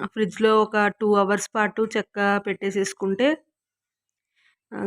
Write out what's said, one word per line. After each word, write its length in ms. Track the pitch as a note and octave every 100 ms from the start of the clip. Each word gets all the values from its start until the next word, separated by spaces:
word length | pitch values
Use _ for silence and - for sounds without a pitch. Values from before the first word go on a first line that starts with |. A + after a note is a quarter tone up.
| G#3
ఫ్రిడ్జ్లో 440 | A3 G3+ - A3 A3
ఒక 180 | G#3+ G#3+ G#3
టూ 160 | - G#3+
అవర్స్ 340 | G3+ F#3+ G#3 -
పాటు 320 | A3 G#3 G#3
చక్కగా 460 | A3 A3 - G3+ G3+ G3+
పెట్టేసేసుకుంటే, 880 | G3+ F#3+ G3 G3 G3 - G3 G3 C4+ D#4 _ _ _ _ _ _ _ _ _ _ _ _ _
ఆ, 60 | G#3+